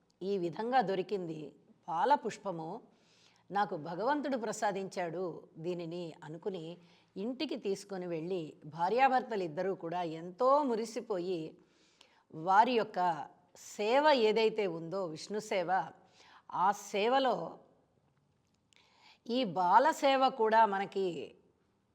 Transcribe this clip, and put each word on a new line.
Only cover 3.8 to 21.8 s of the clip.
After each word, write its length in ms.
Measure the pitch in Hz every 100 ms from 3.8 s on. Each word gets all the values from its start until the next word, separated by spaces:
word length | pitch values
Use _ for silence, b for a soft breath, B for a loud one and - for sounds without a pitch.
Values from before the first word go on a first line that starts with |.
| 151 175 226 294 277 254
ప్రసాదించాడు 1120 | 214 208 214 190 190 196 175 160 185 - - -
దీనిని" 560 | 160 175 170 175 170 -
అనుకుని 560 | 156 165 208 185 160 175 b b b -
ఇంటికి 400 | 208 254 311 285
తీసుకొని 500 | 202 196 - 190 180
వెళ్ళి 500 | 170 165 185 151 - 156
భార్యాభర్తలు 800 | 156 175 226 269 254 226 226
ఇద్దరూ 320 | 175 151 185 190
కూడా 280 | 165 170
ఎంతో 600 | 175 160 175 180 254 285
మురిసిపోయి 960 | 285 226 226 240 226 190 175 180 156 - b b b b b b b 156
వారి 380 | 165 190 233
యొక్క 580 | 247 202 - 180 156 - - _ -
సేవ 540 | - - 208 254 302
ఏదైతే 560 | 277 214 220 220 220 196
ఉందో 400 | 165 165 190 185
విష్ణు 320 | 156 - 208
సేవ, 540 | 208 202 170 185 160 - _ B B B -
ఆ 220 | - 185
సేవలో 840 | 202 - 208 214 262 262 190 165 - - _ _ _ _ _ _ _ _ _ _ b b b b b -
ఈ 140 | 240 240
బాలసేవ 840 | 165 180 202 285 311 277 269 262
కూడా 380 | - 220 220 226
మనకి 680 | 196 196 202 190 160 101 - _ _ _ _